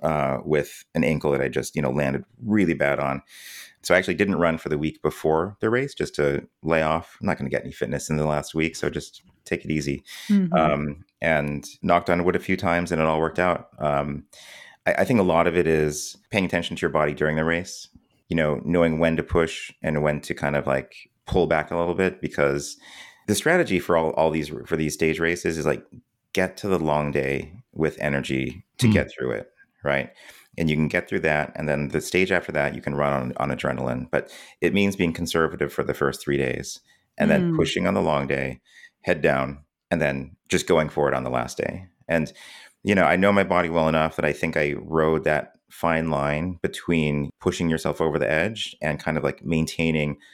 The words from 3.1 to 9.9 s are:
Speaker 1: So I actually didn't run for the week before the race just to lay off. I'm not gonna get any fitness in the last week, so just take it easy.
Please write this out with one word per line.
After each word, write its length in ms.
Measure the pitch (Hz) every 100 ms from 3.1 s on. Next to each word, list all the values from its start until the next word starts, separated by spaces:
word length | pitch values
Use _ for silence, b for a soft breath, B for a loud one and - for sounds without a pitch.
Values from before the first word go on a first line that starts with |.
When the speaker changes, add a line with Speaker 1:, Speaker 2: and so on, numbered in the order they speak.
| 69 B B B B B B
Speaker 1:
So 100 | -
I 60 | 87
actually 160 | 92 82
didn't 220 | 101 80
run 180 | 85 80
for 120 | 76
the 80 | 76
week 220 | 78 -
before 520 | 76 - 78 80 92 104
the 80 | 113
race 240 | 120 139
just 220 | - - -
to 300 | 73 69 - _
lay 180 | 80 80
off. 340 | 78 82 - -
I'm 60 | 98
not 100 | 78
gonna 140 | 67
get 100 | 69
any 80 | 67
fitness 360 | - - 69 -
in 80 | 76
the 80 | 76
last 300 | 76 - 80
week, 200 | 80 -
so 140 | -
just 320 | 76 - - _ _ -
take 180 | 85
it 80 | -
easy. 320 | 78 69